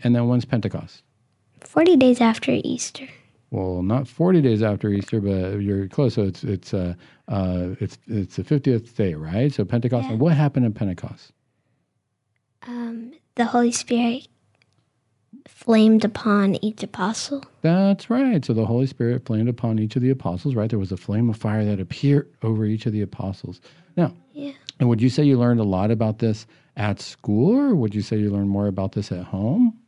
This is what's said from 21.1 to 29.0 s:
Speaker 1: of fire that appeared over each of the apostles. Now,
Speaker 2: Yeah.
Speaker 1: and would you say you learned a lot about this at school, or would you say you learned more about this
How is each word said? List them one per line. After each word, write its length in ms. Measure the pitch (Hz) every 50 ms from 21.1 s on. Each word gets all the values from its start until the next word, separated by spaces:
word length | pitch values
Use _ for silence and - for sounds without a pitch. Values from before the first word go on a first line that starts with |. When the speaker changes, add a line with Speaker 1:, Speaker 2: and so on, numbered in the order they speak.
| 101 110 120 117
Speaker 1:
of 80 | 107 -
fire 260 | - 107 107 110 104
that 160 | 104 104 95
appeared 480 | 95 - - - - 143 143 139 - - _ _ -
over 220 | 110 110 107 110
each 200 | 107 110 110 -
of 60 | 120
the 100 | 107 107
apostles. 600 | 104 92 - - 95 95 92 - - 90 90 - - - - _ _ _ -
Now, 180 | 175 165 - - - _ _ -
Speaker 2:
Yeah. 180 | 294 285 285 277 - _ - - -
Speaker 1:
and 80 | 127 120
would 120 | 117 104
you 80 | 123 127
say 140 | - - 151
you 160 | 143 135 120
learned 220 | 120 120 120 117
a 20 | 107
lot 260 | 101 95 92 101 107
about 280 | 117 107 113 110 107 110
this 260 | 117 113 107 107 - - _ _ _ _ -
at 240 | - 104 104 98 -
school, 560 | - - - - - - 104 110 135 190 240 277
or 160 | 285 277 214
would 220 | 151 117 104 104
you 60 | 104
say 160 | 98 - 113 107
you 120 | 104 104
learned 200 | 101 101 101 101
more 180 | 98 101 104 101
about 240 | 92 98 95 95
this 200 | - 107